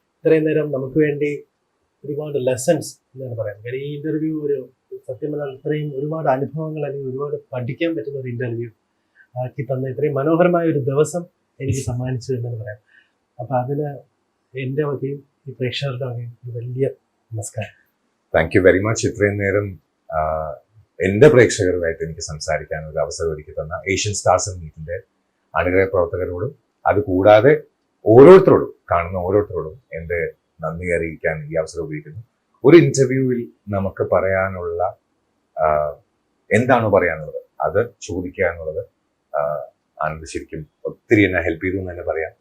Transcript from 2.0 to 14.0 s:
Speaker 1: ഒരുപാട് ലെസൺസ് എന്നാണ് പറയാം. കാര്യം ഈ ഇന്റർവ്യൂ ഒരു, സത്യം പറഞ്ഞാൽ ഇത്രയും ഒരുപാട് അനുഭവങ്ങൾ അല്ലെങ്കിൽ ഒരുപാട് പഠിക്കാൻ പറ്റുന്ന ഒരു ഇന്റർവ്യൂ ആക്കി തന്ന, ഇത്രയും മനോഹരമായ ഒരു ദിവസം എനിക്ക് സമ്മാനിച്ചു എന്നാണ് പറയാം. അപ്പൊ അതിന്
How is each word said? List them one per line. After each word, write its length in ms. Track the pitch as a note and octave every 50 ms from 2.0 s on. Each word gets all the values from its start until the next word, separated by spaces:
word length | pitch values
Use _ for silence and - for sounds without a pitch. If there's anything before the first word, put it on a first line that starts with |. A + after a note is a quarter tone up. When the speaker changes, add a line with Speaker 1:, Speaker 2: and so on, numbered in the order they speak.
| -
Speaker 1:
ഒരുപാട് 400 | C#3 D3 C#3 D3+ D3+ C#3+ C3+ B2+
ലെസൺസ് 500 | B2+ B2+ A#2+ - F3 E3 D3+ - - - _ _ _ _
എന്നാണ് 240 | C3 C3 B2 A2+ A2
പറയാം. 180 | G#2+ G#2 G2+
കാര്യം 220 | - - A#2+ B2+ C3+
ഈ 180 | C#3+ D3 D3
ഇന്റർവ്യൂ 500 | C#3+ C#3+ D#3 D3+ D#3 D#3 D#3+ D#3 D3+ D3
ഒരു, 220 | C#3+ C#3+ C3 B2+ - _ _ _ _ -
സത്യം 360 | G4 _ - B2+ - D3+ D3
പറഞ്ഞാൽ 220 | D3+ D3 D3 C#3 C3
ഇത്രയും 440 | C3 _ D3+ D3+ D3+ D3+ D3+ C#3 C3
ഒരുപാട് 300 | C#3+ D3+ D#3+ D#3+ D3+ D3+
അനുഭവങ്ങൾ 560 | C3 C3+ C#3 A#2+ C3+ D#3+ D#3 D#3 D#3 D#3 D3
അല്ലെങ്കിൽ 260 | C#3+ C#3 C#3 C#3 C3
ഒരുപാട് 260 | B2 C3+ C#3+ D3 C#3+ - - _
പഠിക്കാൻ 440 | C3 B2 A#2+ A#2+ C3+ - E3 E3 E3
പറ്റുന്ന 220 | D#3 C#3 C#3 C#3 C3+
ഒരു 100 | B2+ B2+
ഇന്റർവ്യൂ 420 | A#2+ A#2+ B2+ A#2+ A2+ A2+ A#2+ A#2 A2+ _ _ _ _ _ _ _ _ _ - _ _ B2 B2+
ആക്കി 180 | B2+ - -
തന്ന, 260 | B2+ - C3+ B2+ C3 C3
ഇത്രയും 260 | B2+ C3 C#3+ D3+ C#3
മനോഹരമായ 520 | C3+ C#3 D#3 E3 D#3+ F3+ F3+ F3 E3+ E3+
ഒരു 120 | E3 D3+ C#3+
ദിവസം 460 | B2+ C3+ C3+ C#3+ D3+ D3 - F3+ E3+ - _ _ _ _ _ _
എനിക്ക് 180 | C3+ C3+ A#2+ C3
സമ്മാനിച്ചു 540 | - - B2 B2 B2+ B2+ B2+ B2 - -
എന്നാണ് 300 | C3 A#2 A#2 A#2+ A2 A2
പറയാം. 160 | A2 A2 G#2+ - _ _ _ _ _ _ _ _ _ _ _ -
അപ്പൊ 140 | B2 A2 C3+
അതിന് 340 | B2 B2 B2+ C#3+ C#3+ D3 D3 C#3+ -